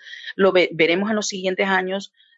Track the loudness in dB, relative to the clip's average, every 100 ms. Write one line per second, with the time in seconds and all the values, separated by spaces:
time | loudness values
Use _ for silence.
0 | -12 -18 -10 0 4 4 2 2 2 2
1 | 0 -4 -4 -6 -4 -2 0 0 -2 -6
2 | -10 _ _